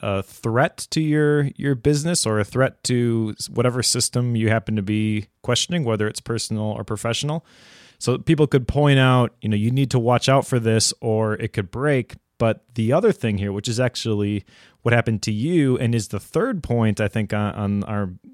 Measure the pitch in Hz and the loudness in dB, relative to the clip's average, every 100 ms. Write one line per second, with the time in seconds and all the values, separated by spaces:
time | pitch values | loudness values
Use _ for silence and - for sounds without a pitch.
0 | 110 98 - - 117 113 160 - - - | -4 -4 -6 -8 -2 0 0 -2 -6 -2
1 | 156 151 147 147 139 - 139 131 143 147 | 0 2 2 2 0 -2 -4 0 0 0
2 | 156 175 113 107 107 123 131 - - 123 | 0 -2 0 0 0 0 -2 -2 -2 0
3 | 120 113 110 101 - 104 123 123 - 127 | 2 0 -2 -6 -6 -2 0 0 -2 0
4 | - 123 123 117 110 113 - 107 98 107 | -2 -2 0 2 2 2 0 -2 0 0
5 | 107 107 101 _ - 120 - 175 127 110 | 0 -2 -6 _ -4 -2 -2 -2 0 0
6 | 107 - - 117 - 110 107 107 104 107 | -2 -4 -6 -6 -4 -4 -4 -6 -6 -6
7 | 113 117 143 160 - _ - - - _ | -4 -4 -4 -6 -10 _ -20 -20 -20 _
8 | - 123 - 156 151 139 120 139 147 135 | -2 0 2 2 4 2 2 2 4 6
9 | 131 127 120 - 107 107 110 131 135 127 | 6 4 2 -2 -2 0 0 0 0 0
10 | 117 120 - 135 - 127 113 110 - - | 2 2 4 2 2 0 2 2 0 -2
11 | 120 110 110 107 110 - 92 113 143 139 | -2 0 0 -2 -4 -4 -6 -4 0 0
12 | 117 - _ _ 113 110 _ - 113 151 | -2 -12 _ _ 0 0 _ -2 2 4
13 | 220 - 117 101 101 98 104 117 127 - | 2 2 -2 -2 -2 -4 -4 -2 -2 -2
14 | 117 104 104 104 - - - _ 120 117 | -2 0 0 -2 -6 -18 -20 _ 0 2
15 | 117 107 - 107 135 175 139 127 117 117 | 2 -2 -2 -2 0 2 2 2 0 -2
16 | 104 101 - 156 233 208 - 120 110 101 | -2 -8 -4 -2 -2 -4 -2 0 2 0
17 | 104 113 101 104 104 - 101 101 101 104 | -2 -2 -2 -2 -2 -2 -2 -2 -4 -4
18 | 98 90 - | -6 -8 -16